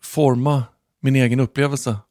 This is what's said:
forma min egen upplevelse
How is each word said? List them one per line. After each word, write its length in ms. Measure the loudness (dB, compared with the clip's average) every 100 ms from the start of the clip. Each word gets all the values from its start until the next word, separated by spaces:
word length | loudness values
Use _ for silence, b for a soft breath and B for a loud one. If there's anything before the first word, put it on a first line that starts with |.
forma 600 | -8 0 2 2 0 0 -4 _ _ _
min 160 | 0 2
egen 240 | 2 2
upplevelse 580 | -2 -2 -2 -2 -4 -6 -4